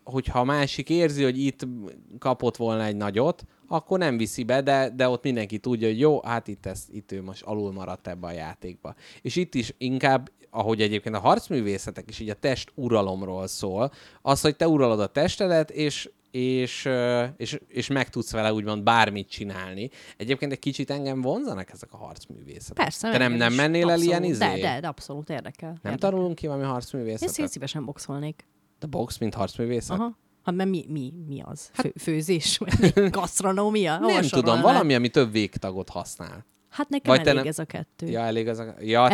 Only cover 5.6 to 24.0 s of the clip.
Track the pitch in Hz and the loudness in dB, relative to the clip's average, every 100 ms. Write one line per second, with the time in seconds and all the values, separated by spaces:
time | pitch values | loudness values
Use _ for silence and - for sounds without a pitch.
5.6 | - 120 113 110 147 147 - 117 - 101 | -2 0 2 4 4 4 0 -4 -6 -10
6.6 | 98 98 - 107 - 95 95 95 - 107 | -10 -10 -12 -14 -12 -10 -10 -12 -8 -4
7.6 | 101 95 92 92 - 90 87 85 78 90 | -4 -6 -10 -10 -10 -10 -10 -10 -10 -12
8.6 | 90 90 - - - - 135 170 180 135 | -14 -14 -16 -16 -20 -14 -6 -4 -2 -2
9.6 | 113 - 127 131 143 135 127 _ _ 113 | -6 -6 -4 0 2 2 0 _ _ -2
10.6 | 107 110 107 104 113 107 110 202 - 156 | 0 2 2 0 -4 0 4 4 2 -2
11.6 | 104 98 - 98 92 110 107 104 143 127 | 0 -2 -6 -12 -12 -10 -8 -4 -2 -2
12.6 | - - 123 110 98 95 95 92 95 - | -4 -6 2 4 2 -2 -6 -6 -6 -6
13.6 | 101 92 135 - - - 135 139 156 147 | -4 -2 -2 -4 -20 -6 0 4 4 4
14.6 | 165 156 127 107 98 - 175 - 190 165 | 4 6 6 4 2 2 0 2 2 2
15.6 | 156 139 151 - - _ _ 127 127 131 | 2 0 -2 -2 -10 _ _ -4 0 0
16.6 | 123 - 139 127 123 123 123 143 113 147 | -2 -4 -2 0 2 2 0 -4 -8 -8
17.6 | - - 117 139 123 127 113 113 110 107 | -8 -6 -2 0 -2 -4 -4 0 0 0
18.6 | 104 107 101 117 107 101 95 - 101 92 | -2 0 4 6 6 2 -8 -8 -8 -8
19.6 | 92 95 120 - - - 113 131 147 135 | -8 -8 -10 -12 -18 -8 -4 -2 -4 -4
20.6 | - 135 135 143 139 131 127 196 277 101 | -4 -4 -4 -4 -4 -2 -2 -2 -4 -8
21.6 | 92 - - - - - - - 139 - | -10 -16 -20 -18 -18 -18 -20 -20 -18 -18
22.6 | - - - - 220 220 127 120 117 123 | -10 -4 -4 -4 -2 2 2 2 2 2
23.6 | 151 170 175 170 | 2 2 2 2